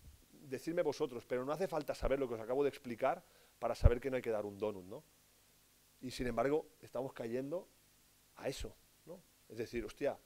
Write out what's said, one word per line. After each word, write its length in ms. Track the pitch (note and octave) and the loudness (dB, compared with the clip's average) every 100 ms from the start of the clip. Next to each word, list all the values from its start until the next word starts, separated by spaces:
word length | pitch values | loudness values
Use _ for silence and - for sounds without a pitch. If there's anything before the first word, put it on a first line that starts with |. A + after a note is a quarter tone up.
| - - - | -20 -20 -20
decidme 520 | - D3 B2+ - E3+ | -20 -8 -6 -2 2
vosotros, 420 | D#3 - D#3 A#2+ | 2 2 -2 -4
pero 220 | - B2 B2+ | -2 -2 0
no 60 | |
hace 160 | D3+ F#3+ | 0 0
falta 260 | D#3+ C#3+ | -2 -2
saber 240 | C3 A#2+ C#3 | -2 2 2
lo 100 | B2+ | 0
que 60 | |
os 60 | A2+ | -2
acabo 220 | A2+ C3 | 0 2
de 60 | C#3+ | 2
explicar 560 | - B2 A2+ C3 F3 - - - - | 0 -6 0 2 0 -6 -20 -20 -4
para 160 | A#2 | -2
saber 280 | A#2 - A#2+ | 8 8 8
que 80 | C3 | 0
no 60 | B2+ | -2
hay 60 | |
que 80 | A#2 | 0
dar 140 | G#2+ | -2
un 140 | G#2 G2+ | -2 -2
donut, 260 | G#2+ G2 | -4 -4
¿no? 180 | F#2 C3 - - _ _ _ _ _ _ _ - | -10 -14 -16 -20 _ _ _ _ _ _ _ -12
Y 80 | B2+ | -8
sin 160 | - B2 | -2 0
embargo, 400 | A#2 C3 D3+ - - | 4 4 4 0 -10
estamos 320 | A2 A#2+ C3 | -8 -4 -4
cayendo 560 | - A#2+ A#2+ C#3 F3 - - _ _ - _ _ - | -4 -4 -4 -4 -6 -8 -18 _ _ -20 _ _ -8
a 120 | B2+ | -6
eso, 280 | C3+ A2 - - _ - | -6 -8 -12 -20 _ -18
¿no? 160 | F3+ - _ - | -18 -20 _ -12
Es 80 | A2 | -8
decir, 260 | A2 A#2+ | -4 -4
hostia, 340 | G#2+ - C#3 A2 | -6 -2 -2 -2